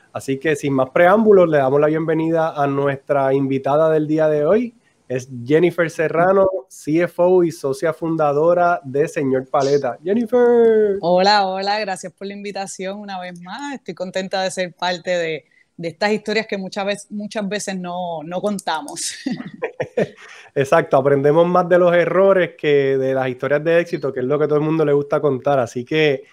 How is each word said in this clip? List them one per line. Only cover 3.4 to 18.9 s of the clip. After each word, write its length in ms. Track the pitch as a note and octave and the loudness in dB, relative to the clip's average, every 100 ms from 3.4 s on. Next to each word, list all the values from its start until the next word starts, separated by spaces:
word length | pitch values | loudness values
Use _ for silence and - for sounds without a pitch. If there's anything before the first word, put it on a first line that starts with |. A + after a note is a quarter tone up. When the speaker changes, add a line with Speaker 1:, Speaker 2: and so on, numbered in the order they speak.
| C3+ C3+ C3+ D3 D#3+ | 0 -2 0 2 2
Speaker 1:
del 180 | D#3 D3+ | 2 0
día 220 | D#3 D#3 | 0 0
de 160 | D3+ | 2
hoy. 300 | D3+ A3 A#3+ - _ _ - | 2 0 -2 -10 _ _ -8
Es 200 | B2+ B2+ B2 | -8 -8 -10
Jennifer 460 | A#2+ D3+ F3 E3+ E3 | 0 2 2 0 -4
Serrano, 580 | E3 D#3 D#3+ F3+ G3 F#3+ F#3+ - | -2 -2 2 2 4 2 0 -10
C 340 | - - D#3+ | -12 -2 0
F 120 | E3+ - | 0 2
O 260 | F3 F#3 | 2 4
y 60 | E3+ | 2
socia 420 | - C#3 C3 E3 | -2 -6 -4 -4
fundadora 880 | D#3 E3 E3 D3 C#3+ E3 F3 F3 F3 | -4 -4 0 0 2 2 4 2 0
de 240 | C3+ C3+ E3 | -4 -2 -2
Señor 380 | E3 C3+ C3 C3 | -2 -2 -2 0
Paleta. 520 | D3 C#3 C#3+ C#3 A#2 | -2 2 0 0 -6
Jennifer. 920 | D#3+ A3 A3+ B3 A#3+ A#3+ A3+ A3 G#3+ G3 | -4 -2 0 2 4 4 4 4 2 0
Speaker 2:
Hola, 440 | E3+ F3+ G3 G#3 F#3+ | 0 4 4 4 2
hola, 300 | F#3+ G3 G#3+ | -2 -4 -4
gracias 340 | G3+ F#3 F3+ | -4 -8 -12
por 120 | - G3 | -14 -14
la 60 | |
invitación 680 | G3+ G3+ G3 F#3+ - F#3 G#3 | -12 -12 -10 -10 -10 -10 -10
una 220 | G3+ F#3 | -12 -12
vez 180 | F3+ F3 | -12 -14
más. 320 | F3+ F3 F#3+ | -16 -12 -12
Estoy 180 | F#3 - | -12 -12
contenta 480 | E3+ F#3 F#3+ F#3+ F#3+ | -12 -8 -8 -6 -4
de 100 | F#3+ | -4
ser 220 | F#3 F3+ | -4 -8
parte 380 | - F3+ F3+ F#3 | -6 -6 -4 -4
de, 340 | F3+ E3 D3+ - _ _ - | -4 -4 -6 -12 _ _ -12
de 120 | E3 | -10
estas 240 | D#3+ G#3 | -4 -2
historias 340 | G#3+ G#3 G#3+ G#3+ | -2 -2 -4 -4
que 100 | G3+ | -6
muchas 300 | F#3 G#3+ G3 | -8 -6 -6
vez-, 200 | G3+ - | -6 -8
muchas 360 | G#3 G#3 A3+ G3 | -12 -10 -8 -6
veces 320 | G3+ - F#3+ | -6 -6 -8
no, 440 | F3+ F3+ F3 E3 | -8 -8 -8 -10
no 180 | D#3 F3+ | -8 -6
contamos. 760 | G#3 G3 - D#3 D4 | -4 -4 -4 -6 -6